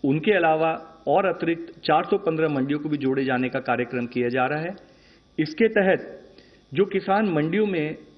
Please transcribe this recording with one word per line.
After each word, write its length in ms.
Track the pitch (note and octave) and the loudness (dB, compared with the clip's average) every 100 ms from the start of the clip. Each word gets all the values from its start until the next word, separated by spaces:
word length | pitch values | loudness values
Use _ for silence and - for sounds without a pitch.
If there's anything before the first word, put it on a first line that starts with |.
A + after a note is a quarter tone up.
उनके 280 | C#3+ C3+ - | 2 0 2
अलावा 680 | G3 E3+ D#3 D#3+ D#3+ - - - | 2 4 2 2 -2 -8 -10 0
और 200 | D#3+ F#3+ | 2 2
अतिरिक्त 540 | E3+ - E3 - - | 0 -2 -4 -6 -8
चार 200 | - D#3 | 0 2
सौ 140 | F3+ G3+ | 2 0
पन्द्रह 300 | F#3+ D#3+ D#3+ | 0 0 0
मंडियों 300 | C#3+ C3+ D3 | 0 -2 -2
को 100 | D3+ | -2
भी 80 | D3 | -2
जोड़े 280 | C3 C3+ | 0 0
जाने 240 | C3+ B2+ B2+ | 0 0 0
का 120 | C3 | -4
कार्यक्रम 460 | B2+ A#2+ A#2+ B2+ A#2+ | -2 -2 -2 -4 -4
किया 220 | B2 A#2+ | -2 -2
जा 180 | B2+ B2+ | 0 -2
रहा 140 | D3+ | -2
है। 160 | E3 G3 - _ _ _ _ - | -6 -10 -18 _ _ _ _ -6
इसके 300 | D#3 - A3+ | -4 0 2
तहत 540 | A3 F#3+ F3 - - - - - _ _ | 4 4 2 -2 -16 -20 -20 -20 _ _
जो 100 | C3+ | 0
किसान 440 | G3 F#3+ F#3 G3 G#3+ | 0 0 0 2 2
मंडियों 380 | D#3 D#3 F#3+ G#3 | 0 0 0 0
में 300 | F3+ D3+ D#3 - | 0 -4 -6 -16